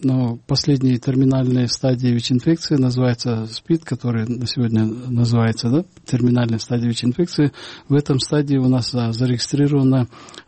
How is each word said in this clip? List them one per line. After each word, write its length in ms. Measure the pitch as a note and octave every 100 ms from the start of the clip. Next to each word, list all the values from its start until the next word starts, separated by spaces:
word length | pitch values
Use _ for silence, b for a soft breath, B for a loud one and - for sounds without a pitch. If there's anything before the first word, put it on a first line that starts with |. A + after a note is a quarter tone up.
ну, 360 | C3 B2+ A#2+ A#2 -
последней 500 | C3+ - C3+ C3 A#2+
терминальной 720 | C#3 C3 C3 C3 B2+ B2+ A#2+
стадии 400 | - C3+ B2 B2
вич-инфекции, 680 | A#2+ - B2 D#3+ D#3+ - D3
называется 680 | B2+ B2 B2+ A#2+ B2 A2+ A2+
спид, 400 | - - E3 -
который 400 | B2+ B2 A2+ A2
на 180 | B2 A#2+
сегодня 380 | C3 A#2 A2
называется, 840 | A2 A#2 B2+ A#2 A#2 A#2 A2+ A2 A#2
да, 160 | D3 F3+ - -
терминальной 540 | A#2+ B2 B2 A#2 A2+
стадией 300 | - A#2+ A#2+
вич-инфекции. 640 | A#2 B2 B2 F3 - D3 B B B -
В 60 |
этом 260 | C#3+ C#3+ B2+
стадии 380 | - D3+ C#3+ C3+
у 100 | B2+
нас, 260 | B2+ A#2
а, 200 | A#2+ A#2
зарегистрировано, 960 | A2+ B2+ A#2 - C#3+ C#3+ C#3+ C3 C3 A#2 B B B